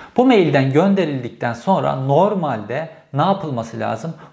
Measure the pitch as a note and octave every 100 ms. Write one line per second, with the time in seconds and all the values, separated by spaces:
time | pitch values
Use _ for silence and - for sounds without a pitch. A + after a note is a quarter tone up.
0 | - - B3+ A3 E3 C#3 C3+ C#3 F#3+ G3
1 | D#3+ C3+ A#2+ - A#2+ A#2 - F3+ C#3 C#3
2 | C3+ C#3+ G3+ G3 D3+ A2+ G2+ C3 D#3+ -
3 | _ C#3 F3 F#3+ D#3+ A#2+ A2+ A2+ G#2+ A2+
4 | E3 D#3+ -